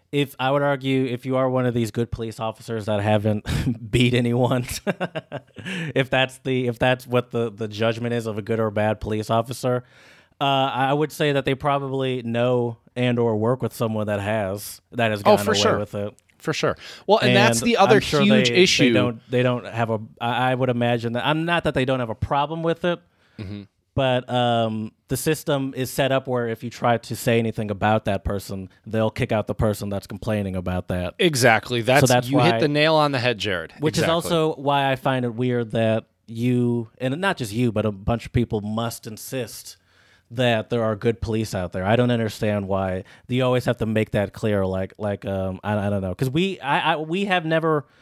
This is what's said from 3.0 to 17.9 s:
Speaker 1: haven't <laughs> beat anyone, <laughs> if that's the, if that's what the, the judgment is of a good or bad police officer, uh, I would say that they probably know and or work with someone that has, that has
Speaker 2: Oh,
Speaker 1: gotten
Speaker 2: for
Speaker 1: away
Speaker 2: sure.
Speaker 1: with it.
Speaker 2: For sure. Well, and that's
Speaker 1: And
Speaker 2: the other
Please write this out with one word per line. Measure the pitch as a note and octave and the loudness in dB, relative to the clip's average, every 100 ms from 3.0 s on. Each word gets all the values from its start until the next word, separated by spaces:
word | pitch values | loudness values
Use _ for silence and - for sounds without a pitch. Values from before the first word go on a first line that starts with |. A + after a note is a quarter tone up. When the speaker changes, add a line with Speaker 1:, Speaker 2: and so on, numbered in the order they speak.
Speaker 1:
haven't | G#2 G#2+ G#2+ G#2 - - C3 | 2 2 2 -2 -2 -2 -2
<laughs> | A2+ A2+ | -4 -2
beat | B2 B2 | 2 4
anyone, | A#2+ A#2+ A#2+ B2 B2+ A#2+ - G#3 | 2 0 0 0 0 -4 -6 -6
<laughs> | - F3+ D#3 - C#3+ - - F#3 F#3 D#3+ C3+ | -6 -6 -8 -12 -14 -16 -16 -10 -8 -4 -2
if | C3 | 0
that's | C3 C3 - | 0 0 -2
the, | C3+ B2+ B2 | -4 -2 -2
if | A2+ | 0
that's | B2+ B2 B2 | 0 0 0
what | B2 - | -2 0
the, | A#2 A#2 | -2 -4
the | G#2 G#2+ | -4 -8
judgment | G#2 A2+ A2 A#2+ | -2 0 0 -4
is | A#2+ A2+ | -4 -4
of | G#2+ | -6
a | |
good | G#2 A2+ | -2 0
or | A2 | 0
bad | G#2 G#2+ G#2+ | 0 0 0
police | G#2+ G#2+ G#2 | -2 -4 0
officer, | A2+ A#2 B2 B2+ B2 - - - - _ - | 0 0 -4 -2 -2 -4 -18 -20 -20 _ -4
uh, | |
I | C#3 C3+ C3+ A#2 C3+ | 0 2 0 0 0
would | D3 D#3 | 0 -2
say | - D3+ | -2 0
that | C#3 C3+ | 0 0
they | C3 | -2
probably | D3 C#3 C3+ C3+ C3 B2+ | 0 -2 -2 -4 -2 -4
know | A#2 A#2 B2 B2 A#2+ A2+ _ B2+ | -2 0 2 2 0 -6 _ -2
and | B2 A#2+ | 0 2
or | A#2 G#2+ | 2 2
work | A2+ C3 | 0 0
with | A#2 | -4
someone | - A2+ A2 G#2 | -2 -2 -2 -2
that | G#2 | -2
has, | G2+ A2 F#2+ G2+ - - _ | -2 -2 -2 -6 -10 -16 _
that | A#2+ A2+ | -2 0
has | G#2+ | 2
Speaker 2:
Oh, | G3 G#3 | 4 4
Speaker 1:
gotten | A2 | 4
Speaker 2:
for | |
Speaker 1:
away | G#2 | 2
Speaker 2:
sure. | G#2+ - | 2 0
Speaker 1:
with | G#2 G#2 | -2 -6
it. | G2+ - _ _ | -8 -10 _ _
Speaker 2:
For | - | -6
sure. | C#3+ D3 - - - - | -2 -2 -2 -8 -8 2
Well, | G#3 | 4
and | B2 G3 | 6 6
that's | A3 A3+ | 6 4
Speaker 1:
And | A#3 | 2
Speaker 2:
the | G#3+ | 4
other | G3 | 6